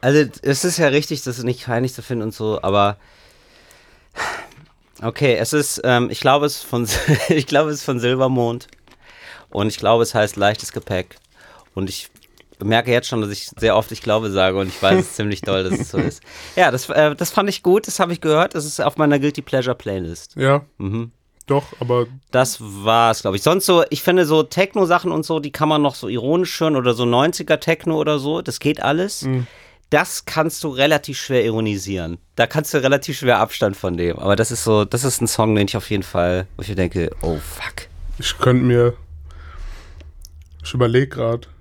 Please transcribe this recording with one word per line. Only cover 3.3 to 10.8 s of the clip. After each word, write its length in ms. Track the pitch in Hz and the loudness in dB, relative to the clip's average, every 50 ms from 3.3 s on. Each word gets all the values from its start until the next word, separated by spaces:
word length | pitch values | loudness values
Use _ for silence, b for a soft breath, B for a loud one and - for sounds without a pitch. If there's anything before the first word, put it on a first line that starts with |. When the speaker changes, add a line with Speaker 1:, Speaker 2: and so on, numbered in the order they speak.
| B B B B B B B B B B B B B B B B B B B B B B B B B B B B B _ _ _ _ - 113 | B B B B B B B B B B B B B B B B B B B B B B B B B B B B B _ _ _ _ -8 -8
Speaker 1:
okay, 340 | 113 117 - 147 135 117 | -8 -4 0 2 2 2
es 160 | 82 110 - - | 2 0 0 0
ist, 280 | 151 143 - - - - | 0 0 0 -4 -2 0
ähm, 240 | 127 123 120 120 110 | 2 2 2 2 0
ich 100 | 107 - | -4 -2
glaube, 260 | - 139 131 147 147 | 2 2 4 4 2
es 100 | 147 135 | 0 -2
ist 80 | - - | -4 -8
von, 220 | - - 123 120 110 - - - - | -4 -2 -2 -2 -2 -2 -4 2 2
<laughs> 200 | 151 - - - | 2 2 2 2
ich 180 | 175 156 131 | 0 0 0
glaube, 240 | - - 143 156 156 | 2 2 2 2 2
es 60 | 151 | -2
ist 80 | 143 - | -6 -4
von 160 | - 135 123 | -4 -4 0
Silbermond 680 | 117 123 127 131 131 131 131 123 120 117 117 120 - - - _ _ _ B B B B B B B B B B B B | 0 0 2 2 2 2 2 2 2 0 -2 -4 -8 -14 -20 _ _ _ B B B B B B B B B B B B
und 180 | - - 101 110 | -4 -2 -2 -2
ich 80 | - - | -2 0
glaube, 240 | - 101 113 117 117 | 2 2 4 4 2
es 120 | 110 - | 2 2
heißt 220 | 113 107 104 - | 0 0 0 0
Leichtes 360 | 101 98 104 107 - - - - | 2 2 2 2 0 -8 -10 -10
Gepäck 440 | 104 | -10